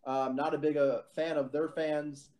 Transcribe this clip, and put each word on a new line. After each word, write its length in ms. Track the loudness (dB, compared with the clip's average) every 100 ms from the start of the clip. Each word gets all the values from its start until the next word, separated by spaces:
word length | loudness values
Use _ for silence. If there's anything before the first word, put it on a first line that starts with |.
| -2
Um, 300 | -2 0 0
not 180 | 0
a 40 | 2
big, 180 | 2 4
uh, 260 | 4 2 -4
fan 220 | -4 0 0
of 140 | 0
their 160 | 0 -2
fans. 640 | 0 0 0 -2 -10 -16 _